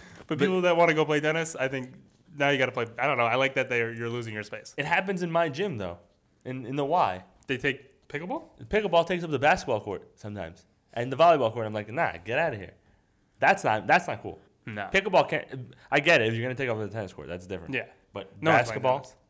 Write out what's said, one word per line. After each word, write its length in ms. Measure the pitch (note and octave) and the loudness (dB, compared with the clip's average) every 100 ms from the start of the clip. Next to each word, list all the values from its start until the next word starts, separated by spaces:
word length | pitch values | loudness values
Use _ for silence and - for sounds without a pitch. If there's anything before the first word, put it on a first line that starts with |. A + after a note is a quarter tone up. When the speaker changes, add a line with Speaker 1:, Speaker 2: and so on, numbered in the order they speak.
| - - | -20 -14
Speaker 1:
But 60 | - | -6
Speaker 2:
But 100 | D#3 | 0
Speaker 1:
people 240 | E3 F#3 | 2 4
that 140 | F3+ E3+ | 4 6
wanna 180 | E3+ | 6
go 100 | D#3+ | 4
play 160 | D3+ D3+ | 2 2
tennis, 340 | D3+ D#3+ D#3+ | 2 0 -2
I 140 | - C3 | -2 -2
think 240 | D3+ D#3 - - _ _ C#3+ | -2 -8 -14 -20 _ _ 0
now 100 | C#3+ | 2
you 80 | C#3+ | 4
gotta 160 | B2+ | 2
play. 140 | A#2 A2 A2 | 0 -4 -2
I 80 | C3+ | 0
don't 120 | B2+ | 2
know. 60 | A#2 | 2
I 80 | |
like 200 | B2 C3+ C3+ | 4 2 0
that 120 | B2+ | 0
they're, 240 | B2 A#2 | 0 -2
you're 160 | A#2 A#2 | -4 -6
losing 240 | A#2+ A2+ | -6 -8
your 100 | G#2+ | -8
space. 300 | G#2 A2 - - | -10 -12 -12 -6
Speaker 2:
It 80 | C#3+ | 0
happens 360 | F3 F#3+ F#3 | 0 0 -4
in 80 | F3 | -2
my 200 | E3 E3 | 0 0
gym, 260 | C3+ G3+ B2 | -2 -6 -4
though, 220 | F#2 F2 _ _ _ _ A#2+ | -8 -10 _ _ _ _ -12
in, 180 | C3 | -10
in 120 | A#2 C#3+ | -8 -4
the 80 | C#3+ | 0
Y. 380 | F3 B2 F#2 - _ - | 2 0 -2 -10 _ -6
Speaker 1:
They 120 | B2+ | -2
take 500 | C#3+ B2+ - _ _ | -2 -4 -10 _ _
pickleball? 360 | C#3+ F3 D4+ - - A#2 | -10 -8 -8 -10 -18 -2
Speaker 2:
Pickleball 380 | G3+ G#3 E3+ E3 | 0 4 4 4
takes 160 | F3+ | -2
up 80 | E3+ | -2
the 80 | C#3 | 2
basketball 420 | C#3+ F3+ - A2 | 4 2 0 -2
court 260 | G#2 F#2+ - | -2 -10 -10
sometimes. 500 | _ A2 G#2 E2 F#2+ _ _ _ | _ -12 -10 -12 -14 _ _ _
And 180 | A#2 B2+ | -8 -4
the 40 | C3 | 4
volleyball 360 | E3+ D#3 A2+ | 6 6 2
court, 140 | A#2+ G#2+ | -2 -6
I'm 80 | |
like, 180 | G#2+ G#2 | -6 -6
"Nah, 200 | C3 D#3 E2+ | -4 -4 -4
get 140 | F#2+ B2+ | -6 -2
outta 180 | E3 A2 | -2 -4
here." 160 | F2 - _ _ _ _ _ - | -14 -20 _ _ _ _ _ 0
That's 260 | C#3 G3 | 2 4
not, 220 | C3+ G#2+ F#2+ | 2 0 2
that's 200 | D3 C#3+ | 2 2
not 140 | A2 | -8
cool. 160 | G2+ E2 _ _ - | -10 -14 _ _ -12
Speaker 1:
No. 220 | G#2 F#2+ | -10 -2
Speaker 2:
Pickleball 360 | G3 G3 F3+ C#3 | -2 2 2 2
can't, 460 | D3 - C3+ B2 - - | -2 -6 -12 -14 -16 -2
I 100 | D3 | 0
get 200 | D3 D#3+ | 4 4
it. 80 | A2 | 4
If 60 | |
you're 80 | A2+ | 0
gonna 120 | B2+ | -4
take 140 | B2 C3 | -4 -4
over 180 | A2 G#2 | -4 -4
the 60 | |
tennis 200 | A2+ F#2+ | -6 -8
court, 140 | - C#2+ | -10 -12
that's 180 | F2+ F#2 | -10 -8
different. 280 | F#2 E2+ | -10 -6
Speaker 1:
Yeah. 120 | C3 - - _ | -6 -6 -16 _
Speaker 2:
But 180 | G2+ - - | -14 -14 -4
Speaker 1:
No 100 | D#3+ | 2
one's 160 | C#3 A2+ | 2 2
playing 140 | A2 | 0
Speaker 2:
basketball? 180 | C3 C3+ | 0 0
Speaker 1:
tennis. 160 | - - | -4 -20